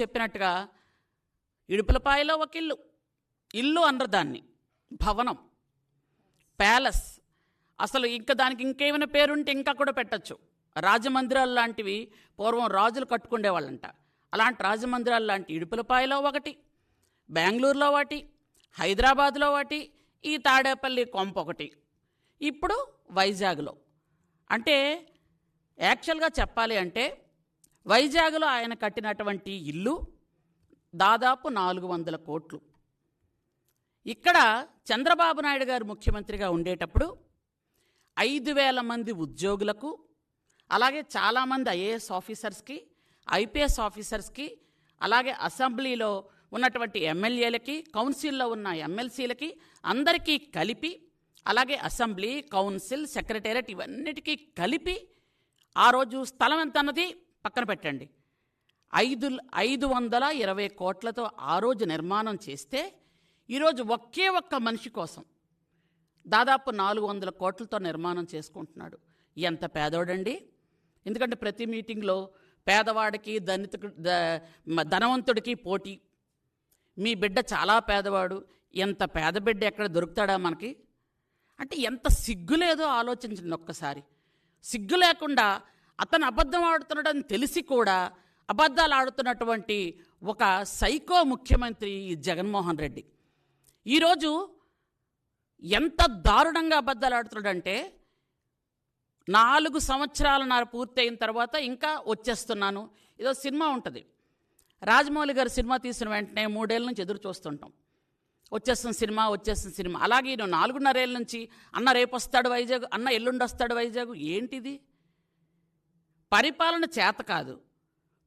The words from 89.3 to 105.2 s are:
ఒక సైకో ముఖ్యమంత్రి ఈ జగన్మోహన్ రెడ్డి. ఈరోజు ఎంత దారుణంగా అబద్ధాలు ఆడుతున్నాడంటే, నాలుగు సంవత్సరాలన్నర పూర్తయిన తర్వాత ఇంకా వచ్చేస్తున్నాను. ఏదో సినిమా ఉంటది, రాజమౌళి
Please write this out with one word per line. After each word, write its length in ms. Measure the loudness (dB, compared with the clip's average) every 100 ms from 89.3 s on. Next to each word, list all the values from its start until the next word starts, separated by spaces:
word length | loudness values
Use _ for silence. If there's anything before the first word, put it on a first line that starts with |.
| -2 -2 -2 -2 -4 -4 -8 -18 _
ఒక 200 | -8 0 2 2 -2
సైకో 460 | -2 0 0 2 4
ముఖ్యమంత్రి 680 | 4 0 4 2 4 -6 -8 -8
ఈ 120 | -6 -6
జగన్మోహన్ 600 | -2 -2 -2 -2 -2 -2
రెడ్డి. 240 | -6 -8 -16 _ _ _ _ _ _ _ 0
ఈరోజు 440 | 4 4 4 2 -2 -6 -12 _ _ _ _ _ _ _ _ _ _
ఎంత 380 | -2 0 2 4 4 4
దారుణంగా 520 | 6 6 6 4 2 2
అబద్ధాలు 380 | 2 0 0
ఆడుతున్నాడంటే, 600 | 0 -2 -4 -4 -2 -2 -4 -6 -12 _ _ _ _ _ _ _ _ _ _ _ _ 2
నాలుగు 500 | 6 8 6 4 0
సంవత్సరాలన్నర 880 | 0 0 -2 2 4 4 4 2
పూర్తయిన 500 | 0 -4 -4 0 0
తర్వాత 400 | 0 -2 -2 -2 -2
ఇంకా 280 | -4 -4 -4 -4 -4
వచ్చేస్తున్నాను. 760 | -4 -2 -4 -4 -2 -2 -4 -10 -18 _ -6
ఏదో 140 | -4
సినిమా 320 | -4 -4 -2 -2
ఉంటది, 340 | -2 -6 -12 -16 _ _ _ _ _ _ _
రాజమౌళి 520 | 4 4 4 0